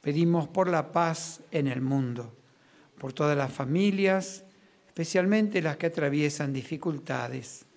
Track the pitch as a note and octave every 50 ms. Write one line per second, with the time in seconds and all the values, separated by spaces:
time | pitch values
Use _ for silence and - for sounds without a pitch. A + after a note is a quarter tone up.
0 | _ D3 C#3+ D3+ E3+ E3+ E3+ E3+ D3+ D3 - F#3+ F#3 F3+ F3 D#3+ D3 - - F3
1 | E3+ E3 E3 D#3+ - - - - - - - E3 C#3+ C3+ B2+ C3 B2+ C3 C#3 C#3
2 | C3+ B2 A#2+ A#2+ A#2+ A2+ A2+ - _ _ _ _ _ _ _ _ - _ _ -
3 | - C3 C3 - D#3 D3 D3 C#3+ C#3 C3 - - C#3 C3 C#3+ F3 G3 G#3 G3 G3
4 | G3 F#3+ F#3+ F#3+ F#3 - - - - - _ _ _ _ _ _ _ _ _ -
5 | E3 D#3+ - F#3+ F3+ F#3 G#3 G#3+ G#3+ G#3 G#3 F#3 D#3+ D#3+ C#3+ - - E3+ E3 -
6 | D3+ C#3+ C#3 D3 D3 D3 C#3+ - D3+ C#3 C3+ C3+ B2+ - E3 D3 - F3 D#3 C#3+
7 | C3 - C3+ B2+ B2 A#2+ B2+ C3 A#2+ - - - - _ _